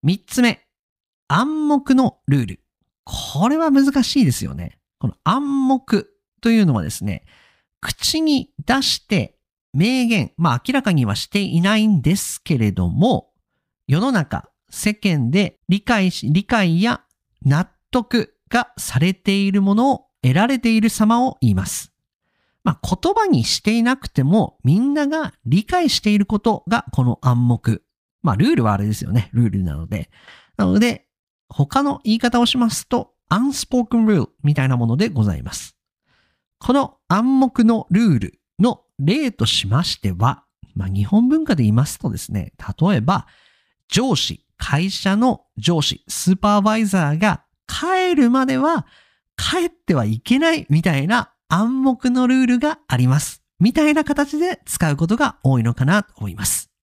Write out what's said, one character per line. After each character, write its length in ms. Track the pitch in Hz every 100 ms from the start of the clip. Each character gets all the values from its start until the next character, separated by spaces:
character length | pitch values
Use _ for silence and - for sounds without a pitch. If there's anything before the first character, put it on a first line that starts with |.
三 160 | 139 196
つ 220 | _ -
目、 260 | 240 - _ _ _ _ _ _ _
暗 400 | 156 269 311 302
黙 260 | 285 277 262
の 240 | 262 _ -
ル 140 | 139
ー 40 | 107
ル。 140 | 87 _ _ _ _ -
こ 440 | - - 139 214
れ 80 | 311
は 140 | 320
難 320 | 277 277 277
し 180 | 240 285
い 40 | 185
で 60 |
す 140 | 120 78
よ 80 |
ね。 240 | 69 85 _ _ _
こ 80 | 120
の 80 | -
暗 440 | - 240 285 277 262
黙 400 | 262 - 202 - _ _ _
と 100 | 226
い 100 | 226
う 40 | 185
の 80 |
は 100 | 113
で 60 | 76
す 160 | - 101
ね、 180 | 90 _ _ _ _ _ _
口 400 | - - - 311
に 320 | 320 277 - - 151
出 160 | 269
し 260 | 269 - _
て 300 | 196 - _ _ _ _
明 320 | 131 202 262 240
言、 260 | 220 127 -
ま 200 | 165 123
あ、 60 | -
明 80 |
ら 100 | 262
か 80 | 233
に 140 | 165 113
は 100 | 104
し 120 | -
て 120 | 202
い 220 | 196 165
な 160 | 190 214
い 100 | 214
ん 140 | 190
で 160 | 127 190
す 260 | - -
け 140 | - 143
れ 160 | 110
ど 160 | 92 90
も、 420 | 127 214 190 _ _ _ _ _ _ -
世 120 | 139
の 120 | 247
中、 380 | 233 147 - - _ _
世 240 | - 214
間 380 | 214 202 156 117
で 280 | 175 196 _ -
理 140 | 190
解 300 | - 226 185
し、 180 | - 113
理 140 | 160 202
解 360 | 240 185 165
や 200 | 220 - _ _ _ _ -
納 240 | 143 139 _ _
得 460 | 254 220 240 - _ _
が 220 | 240 - -
さ 220 | - 127
れ 140 | 170
て 220 | 190 - 196
い 160 | 196
る 100 | 196
も 140 | 196 208
の 160 | 262
を、 120 | 240 _ _
得 120 | 127
ら 140 | 139 233
れ 120 | 262
て 180 | 226 226
い 20 |
る 100 | 220
様 380 | - 214 233 247
を 100 | -
言 100 | 117
い 40 | 98
ま 100 | 87
す。 260 | - - _ _ _ _ _ _ _
ま 160 | - -
あ、 140 | - 190
言 180 | 339
葉 140 | 403 415
に 160 | 190
し 160 | 107 -
て 140 | -
い 100 | 226
な 140 | 233 262
く 100 | -
て 160 | -
も、 340 | 135 208 - _
み 160 | 123 180
ん 140 | 262
な 140 | 294 285
が 260 | 320 269 _ 117
理 200 | 165 220
解 240 | 359 330
し 100 | -
て 120 | 214
い 60 | 208
る 80 | 202
こ 140 | 214
と 240 | 233 214 -
が 160 | 226 -
こ 100 | -
の 160 | 123 -
暗 260 | 131 120 123
黙。 340 | 117 - 107 _ _ _ _
ま 120 | 165
あ、 20 | 104
ル 80 | 214
ー 80 | 330
ル 80 |
は 80 | 110
あ 60 | 98
れ 80 | 104
で 80 |
す 100 | 110
よ 80 | -
ね。 180 | 117 -
ル 100 | 117
ー 60 | 117
ル 140 | 98 90
な 100 | 71
の 100 | 80
で。 240 | 104 78 _ - - _ -
な 100 | 190
の 140 | 196
で、 300 | 233 - _ _ _ _ _
他 340 | - 143 269
の 160 | 285 285 -
言 100 | 226
い 40 |
方 200 | 240 240
を 60 | 240
し 120 | 254
ま 120 | 233
す 180 | - -
と、 280 | 247 - _ _
ア 120 | 185
ン 120 | 269
ス 160 | 269 -
ポ 140 | 247
ー 40 | 226
ク 120 | 233
ン 80 | 220
ル 100 | 196
ー 100 | 113
ル 40 | _
み 120 | 147 147
た 80 |
い 60 | 131
な 80 | 123
も 100 | 117
の 80 | 131
で 140 | 220
ご 160 | 147 104
ざ 100 | 78
い 80 |
ま 80 | 60
す。 240 | - - _ _ _ _ _ _ _ _ _
こ 120 | -
の 280 | 269 269 _ _
暗 300 | 185 247 269
黙 240 | 262 - 226
の 220 | 226 -
ル 120 | 185
ー 160 | 226 131
ル 200 | 98 _ _ -
の 280 | 226 - _ -
例 360 | 139 262 277
と 120 | - 110
し 220 | - 98
ま 160 | 120
し 140 | 170 -
て 160 | 98
は、 320 | 87 117 - _ _ -
ま 120 | - 95
あ、 20 |
日 160 | 95
本 240 | 101 208 247
文 160 | 311
化 140 | 311 170
で 60 |
言 80 | 110
い 20 |
ま 120 | 110 147
す 140 | -
と 100 | -
で 80 | -
す 140 | -
ね、 220 | 98 82 _ - -
例 160 | 170 175
え 60 |
ば、 260 | 120 190 - _ _ _ _ _ _
上 260 | - 262 165
司、 300 | - - _ _
会 340 | - 143 190
社 280 | - 196 202
の 260 | 247 - _ -
上 240 | 120 170
司、 240 | 147 - _
ス 240 | - -
ー 60 | 190
パ 220 | 208 208
ー 20 |
バ 160 | 202 220
イ 80 | 214
ザ 240 | 185 147
ー 80 | 156
が 240 | 208 - _ _ -
帰 480 | - 339 370 370 311
る 160 | 240
ま 140 | 262 262
で 120 | 262
は 300 | 285 330 - _ _ _ _ -
帰 300 | - 349 339
っ 40 |
て 240 | _ -
は 120 | 151 107
い 140 | 110
け 200 | - 254
な 140 | 330
い 120 | 320 -
み 120 | 156
た 160 | 180 139
い 80 | 151
な 260 | 233 - _ _
暗 340 | 165 226 262
黙 260 | 262 247 254
の 160 | 247 247
ル 80 | 262
ー 100 | 247
ル 140 | 247
が 200 | 302 311 _
あ 80 | 123
り 120 | 127
ま 120 | 135
す。 240 | - - _ _
み 140 | 202
た 140 | 320 302
い 40 |
な 120 | 302 294
形 340 | 285 285 302
で 220 | 349 339 -
使 260 | - 165
う 40 | 143
こ 100 | 165
と 120 | 220
が 200 | 285 -
多 160 | 131 131
い 40 |
の 100 | 113
か 100 | 117 135
な 180 | 202
と 100 | - _
思 140 | 101
い 60 | 90
ま 100 | 98
す。 260 | - - _